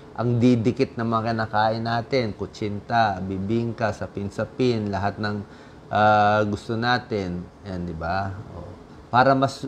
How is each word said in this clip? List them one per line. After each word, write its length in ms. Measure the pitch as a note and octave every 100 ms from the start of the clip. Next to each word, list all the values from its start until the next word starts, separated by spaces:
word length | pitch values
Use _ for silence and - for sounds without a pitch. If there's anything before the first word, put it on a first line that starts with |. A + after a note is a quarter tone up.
| - -
Ang 160 | A#2+ A#2+
didikit 640 | B2 A#2+ A2+ A2+ C3 -
ng 80 | A2+
mga 240 | A2+ A2+
kinakain 480 | A2+ A2+ G#2+ A2 A2+
natin, 560 | A#2 A#2 A2+ C3+ A2+ F#2+
kutsinta, 880 | F#2+ - G#2+ G2+ - A#2 A2 F#2
bibingka, 720 | F#2+ F#2+ G2 A#2 A#2 G#2 A2 G#2
sapin-sapin, 960 | F#2 - G2+ - G#2+ - B2+ A#2 G#2
lahat 240 | G2 G2+ G2+
ng, 240 | G#2+ G#2 G2+ - - - -
ah, 560 | G#2 G#2 G#2 G#2 G#2+
gusto 320 | G#2 G2+ - A2+
natin. 640 | A#2+ B2 - G#2+ F#2 F2 E2 -
Yan, 240 | G2+ F2+ F2
'di 80 | D#2+
ba? 400 | E2 F#2+ G2 F#2+ -
O, 160 | F2+ F#2+ - - - -
para 240 | A#2+ B2+
mas 320 | C3+ C3+ -